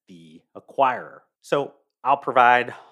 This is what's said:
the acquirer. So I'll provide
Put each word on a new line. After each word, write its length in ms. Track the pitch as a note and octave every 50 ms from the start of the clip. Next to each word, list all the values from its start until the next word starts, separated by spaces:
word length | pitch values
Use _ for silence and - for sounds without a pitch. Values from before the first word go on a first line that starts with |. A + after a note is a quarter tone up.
| _ _
the 340 | F#2+ E2+ E2 D#2+ D#2 - _ _ -
acquirer. 640 | - - _ - - C#3 C3 B2+ G#2+ E2 D2+ D#2 - _ _ _ _
So 320 | _ - - C#3+ C#3 - - _ _ _ _ _ -
I'll 140 | B2 C#3 C3+
provide 560 | - - B2 B2+ B2 A#2+ B2 B2 A#2+ B2 B2 - - -